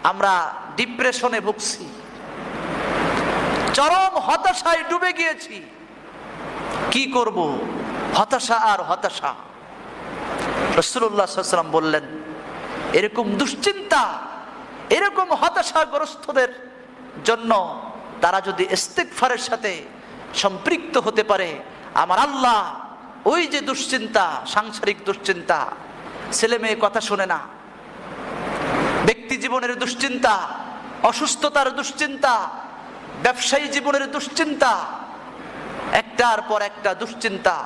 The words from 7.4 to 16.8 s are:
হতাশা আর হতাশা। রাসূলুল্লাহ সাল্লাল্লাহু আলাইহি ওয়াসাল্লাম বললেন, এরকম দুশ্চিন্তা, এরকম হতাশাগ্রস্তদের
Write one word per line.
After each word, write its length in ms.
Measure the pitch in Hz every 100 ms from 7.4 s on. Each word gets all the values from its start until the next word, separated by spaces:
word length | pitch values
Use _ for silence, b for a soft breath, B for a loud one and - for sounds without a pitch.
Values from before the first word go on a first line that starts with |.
| 156 135 - - - - - 165
হতাশা 420 | 214 254 - 226 220
আর 100 | 196 165
হতাশা। 440 | 185 190 - 139 120 - - - - - - - - - - - - - 180
রাসূলুল্লাহ 460 | - 240 226 208 185
সাল্লাল্লাহু 140 | -
আলাইহি 120 | 185
ওয়াসাল্লাম 200 | 175 160 160
বললেন, 260 | 156 156 147 156 - - - - - - - 165
এরকম 280 | 208 233 208 202
দুশ্চিন্তা, 640 | 277 - 392 392 - 302 156 139 - - - - - - - 269
এরকম 320 | 403 392 359 302
হতাশাগ্রস্তদের 1120 | 330 339 320 320 311 285 302 - - 254 247 - - -